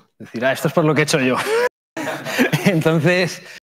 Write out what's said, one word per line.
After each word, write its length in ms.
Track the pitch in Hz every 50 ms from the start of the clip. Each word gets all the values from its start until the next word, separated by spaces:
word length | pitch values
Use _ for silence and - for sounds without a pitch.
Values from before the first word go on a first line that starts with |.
| _ _ _ -
Es 80 | 107
decir, 180 | - - 117 120
"Ah, 60 | 135
esto 160 | - - -
es 60 | 156 -
por 120 | 185 156
lo 80 | 156 151
que 60 | 151
he 20 | 151
hecho 160 | 147 - 147
yo". 180 | 127 127 123 - - 392 440 466 480 480 _ _ _ _ -
<laughs> 720 | 320 302 - - - - 139 - - 254 - - 147 -
Entonces, 760 | 202 190 160 - 160 165 165 131 175 180 180 185 165 - - - - - -